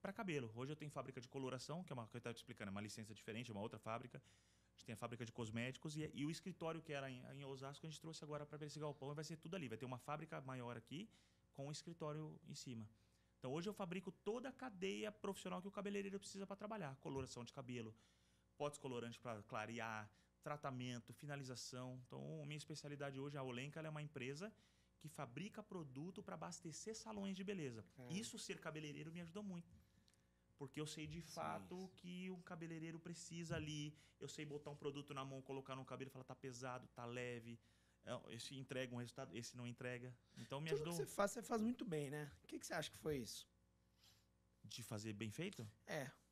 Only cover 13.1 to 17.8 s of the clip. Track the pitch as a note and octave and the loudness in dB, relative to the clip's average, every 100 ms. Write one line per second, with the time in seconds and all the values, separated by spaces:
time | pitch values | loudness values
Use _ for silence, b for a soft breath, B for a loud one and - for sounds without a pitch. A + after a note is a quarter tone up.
13.1 | b b - C3 C#3+ F3+ G3+ F#3+ F3 F#3+ | b b -6 0 2 2 0 2 2 -2
14.1 | - - A#3 C4 C4 C4 F#3+ F#3+ G#3 G#3+ | -2 2 2 0 -4 -4 2 2 4 2
15.1 | G#3 G3 F#3+ F#3 F3+ G2+ G2 G3 G3+ G3 | 2 0 0 2 0 0 0 2 4 2
16.1 | G3 G3 G3 G3 G3 G#3 A3 D#3+ C3+ D#3+ | 0 -2 -4 -4 -2 -2 0 0 0 2
17.1 | C3+ C3 - A#2+ - B2 B2 | 2 2 0 -4 -4 -2 0